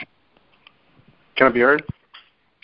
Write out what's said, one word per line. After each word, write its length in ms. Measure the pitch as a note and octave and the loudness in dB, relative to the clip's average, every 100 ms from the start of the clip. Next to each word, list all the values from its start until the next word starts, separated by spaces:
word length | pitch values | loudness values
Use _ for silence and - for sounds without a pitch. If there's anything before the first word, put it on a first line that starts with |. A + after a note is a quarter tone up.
| - _ _ _ _ _ _ _ _ _ _ _ _ - | -18 _ _ _ _ _ _ _ _ _ _ _ _ -2
Can 100 | C3 | 0
I 40 | |
be 100 | A#2+ | 2
heard? 220 | B2 D3 - - _ - - _ _ _ | 0 0 -4 -20 _ -20 -20 _ _ _